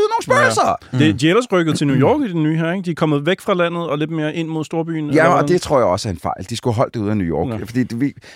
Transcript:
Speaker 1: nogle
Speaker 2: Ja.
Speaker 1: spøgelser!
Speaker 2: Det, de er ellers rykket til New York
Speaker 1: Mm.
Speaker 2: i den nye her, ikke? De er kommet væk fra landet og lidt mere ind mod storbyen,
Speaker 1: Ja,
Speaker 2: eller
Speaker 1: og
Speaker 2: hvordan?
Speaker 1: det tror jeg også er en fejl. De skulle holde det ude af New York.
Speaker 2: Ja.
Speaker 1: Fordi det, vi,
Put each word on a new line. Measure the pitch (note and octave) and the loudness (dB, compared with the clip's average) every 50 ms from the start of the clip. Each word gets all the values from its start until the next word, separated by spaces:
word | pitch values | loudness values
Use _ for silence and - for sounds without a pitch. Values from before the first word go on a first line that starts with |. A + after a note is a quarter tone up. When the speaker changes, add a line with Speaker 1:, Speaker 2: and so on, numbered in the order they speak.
| G#4 G#4+ A4+ A#4 - - | 2 2 0 -2 0 2
Speaker 1:
nogle | B4+ C5+ | 2 4
Speaker 2:
Ja. | D5 B4+ - | 4 2 2
Speaker 1:
spøgelser! | - - - F#2 - - - - B2+ | 2 0 0 0 -2 -6 -6 0 2
Speaker 2:
Det, | C#3+ D#3 G2+ - | 2 2 2 2
de | C#3 | 2
er | D#3+ | 2
ellers | F3+ A3+ B3+ - G3 | 2 2 0 2 0
rykket | F3+ E3+ D#3+ D3 - | 0 2 2 0 0
til | D#3 | 0
New | C#3+ C#3 | 0 2
York | D3+ C3+ E3 A#3+ D4+ | 4 4 4 4 2
Speaker 1:
Mm. | C#4+ | 0
Speaker 2:
i | A3 | -2
den | F3 E3 D3+ | 0 0 0
nye | D3+ D#3+ | 0 0
her, | D#3+ E3 E3 F3 | 0 0 -2 -2
ikke? | G3 F#3 | -4 -4
De | F3+ | -6
er | E3 | -2
kommet | - E3+ D#3 D3+ C#3+ C#3+ | -2 0 0 0 0 2
væk | D#3 F#3+ - | 0 -2 -2
fra | - - G3+ | 0 -2 0
landet | F3+ F3 E3+ E3+ F3 E3+ D#3+ | 2 0 0 0 -4 -4 -4
og | - D3 | -2 -2
lidt | D#3 D#3 | -2 -4
mere | E3 D#3+ D3+ D3+ D3+ | -2 -4 -4 -4 -2
ind | E3 E3 D#3+ | -4 -4 -4
mod | D#3+ D#3 D#3 | -4 -4 -4
storbyen, | - - E3 E3 E3 E3 D#3 D3+ | -4 -4 -4 -4 -2 -4 -4 -4
Speaker 1:
Ja, | D3 | 0
Speaker 2:
eller | C#3 D#3 D#3+ E3 F3 | 2 4 4 4 4
Speaker 1:
og | - | 2
Speaker 2:
hvordan? | D#3+ D3 F3+ | 2 2 0
Speaker 1:
det | F3 - | 0 0
tror | - D3+ C3+ | 2 2 2
jeg | A#2 | 4
også | F#2 F2+ G#2 - A2 | 2 2 0 -2 -4
er | F#2 | -6
en | D#2+ | -4
fejl. | - F2+ - - F#2+ - | -4 -6 -6 -6 -8 -8
De | A#2+ | -10
skulle | A2 - B2+ A2 | -4 -2 -2 0
holde | G#2 C3+ - - | 0 -2 -2 -2
det | A#2+ | -4
ude | G#2 G2+ | -2 -2
af | G#2+ | 0
New | G#2+ F#2 | 0 0
York. | E2 D#2 C#2+ E2+ C#3 A2+ G#2 | 0 -2 -2 -2 -2 -4 -6
Speaker 2:
Ja. | G#2 | -8
Speaker 1:
Fordi | G#2 A2+ B2 B2+ | -6 -2 -2 -2
det, | - A#2 A#2 | -2 -2 -2
vi, | C3+ C#3 - - - - - | -2 -4 -4 -8 -20 -20 -20